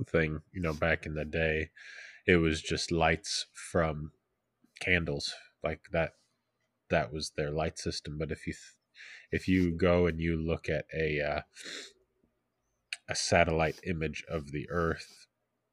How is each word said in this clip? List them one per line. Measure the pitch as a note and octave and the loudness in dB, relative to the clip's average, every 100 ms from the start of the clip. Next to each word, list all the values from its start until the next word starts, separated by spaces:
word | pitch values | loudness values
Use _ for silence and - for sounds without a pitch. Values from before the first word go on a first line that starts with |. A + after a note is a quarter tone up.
| - | -2
thing, | E2+ D#2+ D#2 - | 0 2 -2 -8
you | G2 | -4
know, | E2 | -4
back | D2+ E2 D#2 - | 0 0 0 -2
in | |
the | D2+ D2+ | -6 -4
day, | D#2 D#2+ D#2 D#2 - - - - - - | 0 0 0 -4 -10 -20 -18 -18 -2 4
it | F2 | 6
was | E2 D#2 | 6 2
just | - D#2 - | -2 -4 0
lights | E2 D#2+ E2 - - - | 2 4 2 -2 -6 -6
from | - - F#2 D#2+ D2+ D#2 - _ _ _ _ _ - | -12 -4 0 0 -2 -8 -14 _ _ _ _ _ -6
candles. | - F2+ D#2 C#2+ - - - _ | 2 2 2 -4 -6 -10 -16 _
Like, | D2+ D#2 - | -6 -6 -2
that, | E2+ D#2+ - _ _ _ _ _ _ - | 0 0 -4 _ _ _ _ _ _ -2
that | E2+ D2 | 0 0
was | D#2 D2+ | -4 -6
their | - D2 | -4 -4
light | D2+ E2 - | -2 -2 -4
system. | - - D2 D2 | -8 -8 -8 -6
But | D2+ | -6
if | D#2 - | -6 -8
you, | |
th-, | - - _ _ - - - - | -10 -12 _ _ -20 -20 -20 -4
if | E2 - | -2 4
you | F#2 F2+ | 4 4
go | E2+ F2+ F2 F2 | 4 4 6 4
and | D#2+ | 2
you | E2 D#2+ | 0 0
look | D#2+ D#2+ - | 0 -2 -2
at | D2+ - | -4 -4
a, | D#2+ D#2 D2+ | -4 -2 0
uh, | D2 D2 - - - - - _ _ _ _ _ _ _ _ _ _ - - | -2 -4 -6 -14 -14 -14 -16 _ _ _ _ _ _ _ _ _ _ -14 -8
a | - | -6
satellite | - F2+ E2+ D#2+ D#2 - F2+ | 2 4 4 4 0 -2 -6
image | E2 D#2 D2+ - | -4 -4 -6 -6
of | E2 C#2+ | -6 -6
the | C#2+ - | -8 -4
earth, | F2 E2 D#2+ - - - _ _ _ _ | 0 0 -2 -8 -20 -20 _ _ _ _